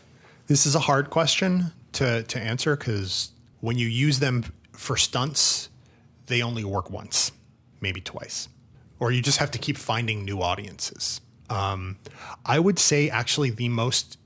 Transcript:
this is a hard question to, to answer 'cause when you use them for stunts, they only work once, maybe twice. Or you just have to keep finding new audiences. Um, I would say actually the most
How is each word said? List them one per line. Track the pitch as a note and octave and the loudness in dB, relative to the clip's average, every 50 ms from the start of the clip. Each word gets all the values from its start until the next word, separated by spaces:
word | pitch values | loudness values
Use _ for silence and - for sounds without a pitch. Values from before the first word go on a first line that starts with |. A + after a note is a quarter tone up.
| - - - - - - - - - - | -20 -20 -20 -20 -20 -20 -20 -8 -2 2
this | D3 C3+ - | 4 4 4
is | D3 C#3+ | 4 4
a | D#3+ | 2
hard | C3+ - C#3 C#3 C#3+ - | 4 4 4 4 2 2
question | - E3 D#3+ C#3 - - F#3+ F#3 F3+ F3+ F3+ E3 - - - - - | 2 2 2 4 2 2 2 2 2 2 2 0 -4 -8 -14 -8 -4
to, | - C3+ B2 A#2 A2+ A2+ | 0 0 2 2 0 -2
to | - - A#2+ | -4 -6 -6
answer | G#2 A2+ A#2 C3 - D#3 C#3+ | -4 -2 -2 0 2 0 0
'cause | D3 - B2 G#2+ G2+ G2 F#2 - - - - - - - - - _ | 0 0 -2 -2 -2 -2 -2 -4 -4 -4 -6 -8 -18 -20 -20 -14 _
when | - A#2 B2 B2 | -4 -2 0 0
you | A#2+ | 0
use | A2+ A#2 B2 C#3+ D3+ C#3 B2+ | 0 2 2 2 4 4 2
them | C#3+ C3+ B2 A#2+ A2+ - - - - - - | 2 2 2 0 -2 -4 -8 -16 -20 -20 -16
for | - - - B2 | -10 -6 -4 0
stunts, | - - - - B2 B2+ D3+ C#3+ - - - - - - - - - - - _ _ _ _ _ - - | 0 0 0 0 0 -2 0 0 2 2 2 2 0 -4 -8 -16 -20 -20 -20 _ _ _ _ _ -16 -6
they | - B2 A#2+ A#2+ | -2 0 0 0
only | A#2+ A#2+ A2+ G#2 | 0 -2 -4 -4
work | G2 G2 G2 F#2 - | -2 -2 -2 -4 -4
once, | G2+ G2 - - - - - - - - - - _ _ _ _ _ - | -8 -12 -8 -4 -2 0 0 -2 -4 -10 -20 -20 _ _ _ _ _ -6
maybe | G#2 F#2+ - F#2+ | -4 -4 -4 -4
twice. | - - - - - - - - - - - - - - - - - - - - | -8 -10 -10 -12 -10 -10 -10 -10 -10 -10 -14 -20 -20 -20 -20 -20 -20 -18 -8 -4
Or | B2 A#2 B2 | 0 0 2
you | B2 A#2+ | 2 2
just | C#3 C3+ - | 2 2 2
have | - - - | 2 0 -2
to | - | -4
keep | - - C3+ | -4 -4 -4
finding | - - - A2+ A#2 A#2 A2+ A2 G#2 G2 | -4 -2 -2 -2 0 0 -2 -2 -4 -4
new | G2 G2+ F#2+ F2+ | -4 -2 0 0
audiences. | F2 F2+ G2+ G2+ - - - - - - - - - - - - - - - - - | 0 0 -2 -4 -10 -10 -8 -8 -8 -6 -6 -6 -6 -6 -6 -10 -16 -20 -16 -10 -6
Um, | G#2 G2 G2 G2 G2 F#2+ F#2 F#2 F#2 - - - - - - - - - - | -2 -2 0 0 -2 -2 -4 -8 -8 -10 -14 -20 -18 -16 -16 -16 -16 -8 -2
I | - B2+ D#3 | 2 4 4
would | E3+ G3+ F#3 - | 4 4 4 4
say | - - D3 D3 D3 C#3+ | 4 4 4 4 4 2
actually | - A2+ A#2+ - - D3+ C#3+ B2 | 2 0 0 0 0 0 0 0
the | A2 A2+ A#2+ A#2+ | 0 0 -2 0
most | A#2+ A2+ A2+ B2 - - - - - - _ | 0 0 0 2 0 0 -2 -4 -10 -20 _